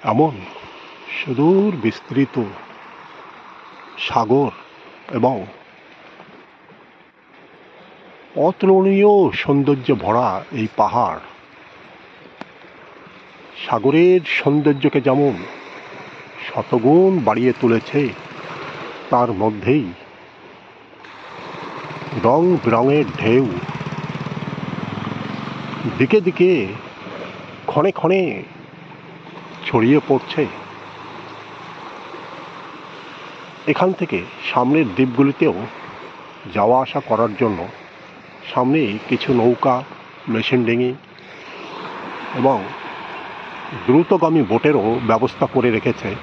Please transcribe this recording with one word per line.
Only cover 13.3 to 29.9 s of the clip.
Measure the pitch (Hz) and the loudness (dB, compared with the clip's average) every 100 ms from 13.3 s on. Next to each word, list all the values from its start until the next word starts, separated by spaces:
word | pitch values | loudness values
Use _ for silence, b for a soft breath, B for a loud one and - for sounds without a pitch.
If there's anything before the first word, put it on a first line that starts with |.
| - - - | -20 -20 -14
সাগরের | - 113 135 156 175 185 156 - | -4 2 4 6 6 6 2 0
সৌন্দর্যকে | 143 147 147 139 139 151 135 | 2 4 4 4 2 2 2
যেমন | 135 143 92 90 - - - - - - - - - - | 4 2 0 -10 -14 -18 -18 -18 -18 -18 -20 -20 -14 -8
শতগুণ | - - 123 117 165 190 185 110 | -6 0 2 6 6 6 4 2
বাড়িয়ে | 107 123 120 | 2 2 2
তুলেছে, | 123 113 - 143 131 98 - - - - - - - - - | 2 2 0 -2 -2 -4 -16 -16 -14 -12 -12 -12 -14 -14 0
তার | 123 123 95 | 2 2 2
মধ্যেই | 110 104 95 147 98 87 - - - - - - - - - - - - - - - - - - - - - 113 | 0 0 2 2 0 -10 -20 -20 -20 -20 -20 -20 -20 -20 -20 -20 -20 -20 -18 -16 -16 -14 -14 -14 -14 -12 -8 0
রং | 113 143 180 165 | 4 6 4 4
বেরঙের | 117 113 131 151 113 - | 4 4 4 4 2 0
ঢেউ | 110 123 123 87 82 - - - - - - - - - - - - - 107 - - - - - - - 117 - | 4 4 4 -2 -8 -10 -10 -8 -10 -10 -10 -8 -8 -8 -8 -8 -8 -8 -6 -8 -8 -8 -10 -10 -10 -6 -6 0
দিকে | 131 214 180 | 4 4 4
দিকে, | 165 180 170 95 107 - - - - - - - - - | 4 4 4 0 -6 -14 -16 -16 -14 -14 -14 -16 -10 -2
ক্ষণে | 147 185 - | 2 0 2
ক্ষণে | 160 190 170 101 - - - - - - - - - - - - - | 2 2 0 -4 -12 -18 -20 -20 -20 -20 -20 -20 -20 -20 -18 -14 -2
ছড়িয়ে | 120 113 | 2 4